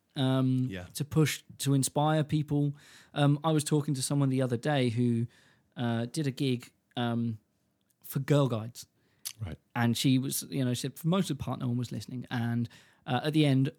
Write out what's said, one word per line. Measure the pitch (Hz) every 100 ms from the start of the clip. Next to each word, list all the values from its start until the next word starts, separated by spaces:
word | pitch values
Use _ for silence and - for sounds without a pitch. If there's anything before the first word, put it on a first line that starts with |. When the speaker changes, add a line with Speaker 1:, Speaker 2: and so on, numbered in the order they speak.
| _ 147
Speaker 1:
um, | 131 131 131 127 127
Speaker 2:
Yeah. | 92 87 -
Speaker 1:
to | 143
push, | 160 147 - - -
to | 135
inspire | 139 127 147 151 156
people. | 147 156 147 147 147 143 - - -
Um, | 147 143 147
I | 160
was | 156
talking | 147 151 143 135
to |
someone | - 143 135
the | 131
other | 131 117
day | 151 143 123
who, | 113 120 117 120 - _ _ _ -
uh, | 120 117 120
did | 160 139
a |
gig, | 123 139 123 - _ _ -
um, | 120 117 117 110 _ _ _ _ _ _
for | - 147
Girl | - 147 131
Guides. | 113 113 - - _ _ _ - - 95
Speaker 2:
Right. | 76 _ 120
Speaker 1:
And | 117 117
she | 143 131
was, | 139 - -
you | 143 127
know, |
she | 120
said | 135 -
for | 160
most | 190 -
of | 139
the |
part, | - 123
no | 131
one | 123
was | 117
listening. | 120 - 123 -
And, | 127 117 117 117 - - _ -
uh, | 127
at | 156
the | 151 147
end, | 135 135